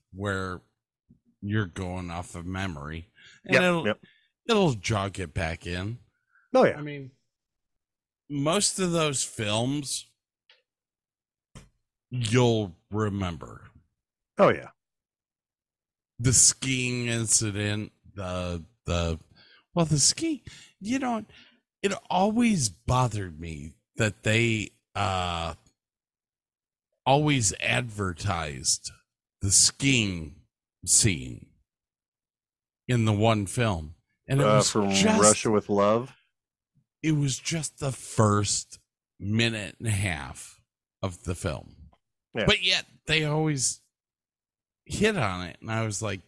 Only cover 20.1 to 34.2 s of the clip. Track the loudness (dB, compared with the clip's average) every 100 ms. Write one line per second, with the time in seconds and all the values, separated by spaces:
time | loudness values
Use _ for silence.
20.1 | 0 -2 -4 -8 -20 -20 _ -4 -2 -2
21.1 | -4 -8 -18 -20 _ _ _ -4 -4 -2
22.1 | 2 2 4 4 4 0 -4 0 2 2
23.1 | 0 -6 -8 -10 -10 -12 -18 _ -2 -2
24.1 | 0 0 2 2 0 -4 -12 _ -4 -2
25.1 | 0 -2 -4 -6 -8 _ _ _ _ _
26.1 | _ _ _ _ _ _ _ _ _ 0
27.1 | 2 4 2 0 -2 -2 -2 -4 -4 -4
28.1 | -4 -4 -2 -4 -6 -2 -4 -4 -18 _
29.1 | _ _ _ 0 4 4 2 2 2 2
30.1 | -4 -8 -14 _ _ _ _ 0 4 4
31.1 | 2 -4 -14 -18 _ _ _ _ _ _
32.1 | _ _ _ _ _ _ _ -2 2 2
33.1 | 4 4 2 0 -2 0 -2 -6 -14 _
34.1 | _